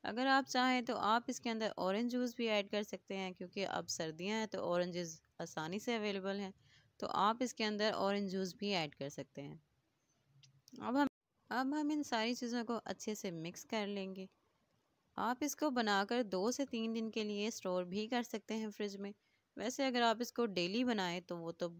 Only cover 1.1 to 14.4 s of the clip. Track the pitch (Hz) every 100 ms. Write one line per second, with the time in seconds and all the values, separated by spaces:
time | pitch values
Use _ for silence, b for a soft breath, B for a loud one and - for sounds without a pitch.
1.1 | 233 240 247 240 226 220 - 185 196 240
2.1 | 247 247 240 226 208 202 214 208 190 _
3.1 | 196 185 185 180 202 190 - 170 - 160
4.1 | 160 180 220 220 - - 175 180 175 170
5.1 | 160 _ _ 170 - 156 196 - 233 208
6.1 | 196 190 196 196 - b b b _ -
7.1 | - 202 226 247 - 214 214 214 - 196
8.1 | 202 202 190 190 - 202 196 151 - 139
9.1 | - 135 - 143 156 _ _ _ _ _
10.1 | _ _ _ - _ - 233 208 262 285
11.1 | _ _ _ _ 226 262 294 294 302 277
12.1 | 233 220 247 240 240 226 226 - 196 -
13.1 | 214 196 170 160 180 - 220 202 202 190
14.1 | 190 190 _